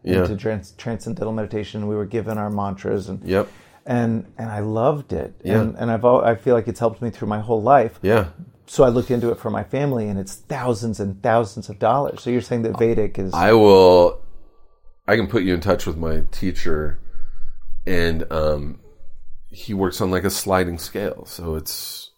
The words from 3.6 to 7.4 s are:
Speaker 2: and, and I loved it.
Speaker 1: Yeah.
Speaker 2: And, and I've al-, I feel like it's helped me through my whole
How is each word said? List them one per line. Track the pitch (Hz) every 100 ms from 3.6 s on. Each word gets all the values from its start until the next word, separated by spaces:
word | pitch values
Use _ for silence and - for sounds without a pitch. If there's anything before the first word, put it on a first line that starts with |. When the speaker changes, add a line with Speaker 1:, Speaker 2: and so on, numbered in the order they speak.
| _ _ -
Speaker 2:
and, | 120 117 113 - -
and | 113
I | 104
loved | 107 110 131 151 -
it. | 85 - -
Speaker 1:
Yeah. | 90 107
Speaker 2:
And, | 113 -
and | 117
I've | 113
al-, | 120 127
I | 117 113
feel | 131
like | 120 110
it's | 95
helped | 117 107
me | 120
through | - 104
my |
whole | 107